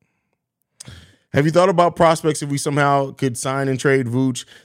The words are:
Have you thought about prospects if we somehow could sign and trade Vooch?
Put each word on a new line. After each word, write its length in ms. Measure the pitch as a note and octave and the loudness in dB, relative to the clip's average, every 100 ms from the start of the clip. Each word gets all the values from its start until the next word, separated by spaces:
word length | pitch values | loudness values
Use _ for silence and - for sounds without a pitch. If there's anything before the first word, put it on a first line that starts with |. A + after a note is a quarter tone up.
| _ _ _ _ _ _ _ _ - - - _ _ | _ _ _ _ _ _ _ _ -20 -20 -20 _ _
Have 120 | C3+ D3+ | -2 2
you 60 | |
thought 180 | E3 F#3 | 2 2
about 260 | F3 F3 - | 2 0 2
prospects 460 | E3 D#3+ D#3 C#3+ | 2 2 -2 -4
if 80 | D3 | -6
we 80 | C#3+ | -6
somehow 540 | D3+ C#3+ C#3+ C#3 C3+ | -2 0 2 0 -2
could 260 | - C3+ A#2+ | -4 -4 -4
sign 300 | C#3 C3+ C3+ | -6 -4 -4
and 120 | B2+ | -2
trade 280 | D3 C3+ A#2+ | 2 2 0
Vooch? 380 | B2 C3 B2 - - | -2 -2 -4 -12 -20